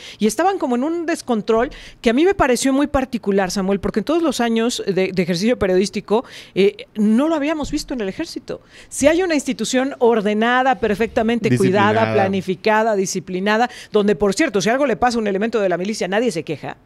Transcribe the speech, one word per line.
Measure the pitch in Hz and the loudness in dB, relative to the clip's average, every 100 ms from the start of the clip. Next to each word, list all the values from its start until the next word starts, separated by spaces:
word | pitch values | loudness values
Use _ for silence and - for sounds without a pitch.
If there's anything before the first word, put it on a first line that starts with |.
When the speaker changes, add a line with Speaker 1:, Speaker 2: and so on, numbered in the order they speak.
| - - | -16 -2
Speaker 1:
y | 214 | 0
estaban | 214 359 381 | 2 0 0
como | 294 240 | -2 -2
en | |
un | 294 339 330 | -2 -2 -4
descontrol | 330 - 226 196 226 254 - - - | -4 -2 -2 0 0 0 -6 -20 -4
que | 233 | 0
a | |
mí | 240 | 4
me | 359 | 2
pareció | 392 285 240 269 | 4 2 2 2
muy | 269 294 | 2 2
particular, | 277 262 226 202 196 185 | 0 -2 -4 -2 0 0
Samuel, | 202 190 202 | -2 -2 -2
porque | 202 220 | -2 -2
en | |
todos | 196 339 | -2 0
los | 330 240 | 0 0
años | 233 226 233 - - | 0 0 -2 -2 -2
de, | 180 190 | -2 0
de | 185 | 0
ejercicio | 175 170 220 247 | -2 0 0 2
periodístico, | 196 185 190 208 - 214 - - - | 2 2 0 -4 -2 -2 -2 -12 -6
eh, | - 196 - - - | 0 2 0 -8 0
no | 214 220 311 | 2 4 2
lo | |
habíamos | 320 285 320 269 | 0 -2 -4 -4
visto | 294 - | -6 -6
en | 262 | -6
el | 196 | -6
ejército. | 190 330 - - - - - - | -6 -8 -10 -12 -14 -16 -20 -14
Si | - 277 | 0 2
hay | 339 | 2
una | 381 | 0
institución | 302 269 214 220 254 269 269 | 0 -2 -4 -2 -2 -2 0
ordenada, | 233 233 202 214 226 254 262 254 | 2 2 0 0 2 2 2 0
perfectamente | 220 190 220 247 220 233 226 - | 0 0 0 0 0 0 2 2
cuidada, | 190 202 202 | 4 4 2
Speaker 2:
Disciplinada. | 214 220 | 2 2
Speaker 1:
planificada, | 214 196 196 175 175 220 214 226 202 | 2 0 0 -4 -2 0 2 2 0
disciplinada, | 190 190 160 180 196 220 240 - - | -2 -6 -6 -4 0 0 0 -4 -2
donde, | 214 202 208 | 2 2 2
por | 208 | 0
cierto, | 196 311 202 | 2 0 2
si | 180 | 0
algo | 262 285 | 2 0
le | 196 | 2
pasa | 247 233 | 0 0
a | |
un | 208 | -2
elemento | 190 226 226 | -2 0 0
de | 190 | 0
la | 170 | 0
milicia, | 190 214 185 | -4 -4 -2
nadie | 202 247 | 0 0
se | 165 | -2
queja, | - 147 139 - | -6 -8 -10 -14